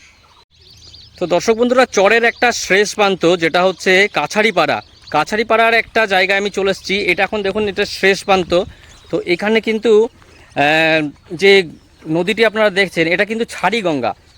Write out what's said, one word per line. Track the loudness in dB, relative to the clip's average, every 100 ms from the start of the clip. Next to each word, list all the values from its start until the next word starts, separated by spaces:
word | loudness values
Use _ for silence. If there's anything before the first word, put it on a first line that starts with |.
| -20 _ _ _ _ _ -20 -20 -20 -20 -20 -10
তো | -2
দর্শক | 0 0
বন্ধুরা, | 0 2 2 2
চরের | 2 2 2
একটা | 0 0 -2
শেষ | -2 0 0 0
প্রান্ত | 0 0 0 0 0
যেটা | 0 0
হচ্ছে | 0 0 0 2 2
কাছারিপাড়া। | -2 -4 -2 0 0 0 -2 -6 -20 -4
কাছারিপাড়ার | -4 -2 -4 0 2 2
একটা | 2 0 -2 0
জায়গায় | 2 2 0
আমি | -2
চলে | -2 -4
এসেছি। | -4 -4 -4
এটা | -2 -2
এখন | -2 -4
দেখুন, | -4 -4 -4
এটা | -4
শেষ | -6 -2 0 0
প্রান্ত। | 0 0 2 -2 -2 -10 -20 -20 -8
তো | -6
এখানে | -4 -4 0 0
কিন্তু, | 0 -2 2 4
আহ, | 2 -4 -20 -20 -8 0 2 2 2 0 -2 -8 -14
যে | 0 4 4 2 -8 _ _ -6
নদীটি | -4 -2 0
আপনারা | 0 2 0
দেখছেন, | 0 -2 -2 -2
এটা | 0
কিন্তু | -2 -4
ছাড়ি | -6 -4 -4 -2
গঙ্গা। | -2 -2 -4 -6 _